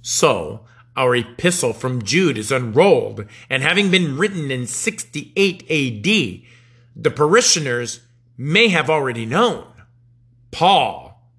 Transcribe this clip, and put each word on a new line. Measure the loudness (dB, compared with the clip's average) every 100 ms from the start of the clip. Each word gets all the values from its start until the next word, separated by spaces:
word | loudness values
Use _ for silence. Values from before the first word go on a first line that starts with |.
So, | -4 0 2 0 -4 -12 -18 _ _
our | -2 0 0
epistle | -2 -2 -2 0 -4
from | -4 -6 -6
Jude | -2 2 2 0
is | -4
unrolled, | -4 0 2 4 4 0 -10 -14 -18 -6
and | -2
having | 0 0 2
been | 0 0 -2
written | -4 -4 -6
in | -6 -6
sixty-eight | -6 -6 -8 -12 -14 -8 0 0 -2 -4
A | -2 -2
D, | -2 0 0 0 -8 _ -20 _ _ _
the | -2 -2
parishioners | 2 4 6 4 0 0 -4 -6 -12 _ _ _ -10
may | 0 4 4
have | 4 2
already | 0 0 -4
known | -2 0 0 -2 -12 -20 -20 _ _ _ _ _ _
Paul | 0 4 4 0 -6 -18 -20 _